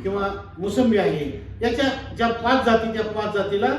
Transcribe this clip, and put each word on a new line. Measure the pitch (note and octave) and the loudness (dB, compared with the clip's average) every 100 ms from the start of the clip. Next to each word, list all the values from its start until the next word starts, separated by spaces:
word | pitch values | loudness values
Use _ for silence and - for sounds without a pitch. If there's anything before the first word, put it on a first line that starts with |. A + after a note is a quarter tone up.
किंवा | F#3+ G3+ G3 G3 - D#3+ | -4 -2 -4 -6 -12 -8
मोसंबी | G3+ B3+ A#3 G3+ | -4 2 4 4
आहे, | - D#3 C#3+ - - - | 4 0 -4 -8 -12 -4
याच्या | A#3 A#3+ C4+ - - - | -2 2 0 -2 -8 -2
ज्या | A#3 | 0
पाच | A#3 A#3 C4 A#3 | 0 2 4 4
जाती, | A3 A3+ | 4 2
त्या | A3 G#3 | -2 -4
पाच | G#3 G#3 | -2 -2
जातीला | G3+ F#3 G3+ B3+ | -2 0 0 0